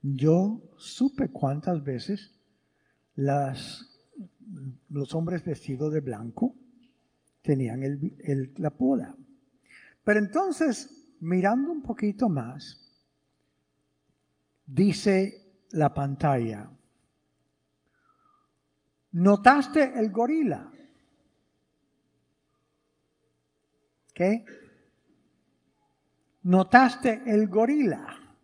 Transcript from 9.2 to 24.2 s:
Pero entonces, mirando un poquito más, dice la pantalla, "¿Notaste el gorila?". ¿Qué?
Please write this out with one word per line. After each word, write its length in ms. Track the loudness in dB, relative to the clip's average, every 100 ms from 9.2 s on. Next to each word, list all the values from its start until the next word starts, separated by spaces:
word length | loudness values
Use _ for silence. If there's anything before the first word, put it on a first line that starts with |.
| -20 _ _ _ _ -20 -20 _
Pero 160 | 0 2
entonces, 960 | 2 -2 -2 0 0 -2 -8 -20 _ _
mirando 500 | -2 2 2 2 -2
un 120 | -6
poquito 480 | -8 -4 -4 0 -2
más, 600 | -2 -6 -12 -18 -20 _ _ _ _ _ _ _ _ _ _ _ _ _ _ _ _ _ _ -8
dice 1000 | 2 2 2 2 2 0 -6 _ _ _
la 200 | 0 0
pantalla, 760 | 0 -6 -2 0 2 -2 -6 -14 -20 _ _ _ _ _ _ _ _ _ _ _ _ _ _ _ _ _ _ _ _ _ _ _
"¿Notaste 800 | 2 4 6 6 6 4 2 2 2
el 100 | -2
gorila?". 640 | 0 0 0 0 -2 -8 -20 -20 _ _ _ _ _ _ _ _ _ _ _ _ _ _ _ _ _ _ _ _ _ _ _ _ _ _ _ _ _ _ _ _
¿Qué? 280 | -2